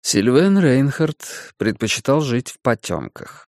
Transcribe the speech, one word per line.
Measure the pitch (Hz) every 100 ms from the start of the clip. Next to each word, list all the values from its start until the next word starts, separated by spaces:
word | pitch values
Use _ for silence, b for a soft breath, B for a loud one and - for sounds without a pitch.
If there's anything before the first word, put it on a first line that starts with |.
| -
Сильвен | - 107 131 190 196
Рейнхард | 165 127 139 - 156 151 - - - _
предпочитал | 110 104 110 - - 143
жить | 147 120 -
в | -
потемках. | - 120 - 85 60 - - - -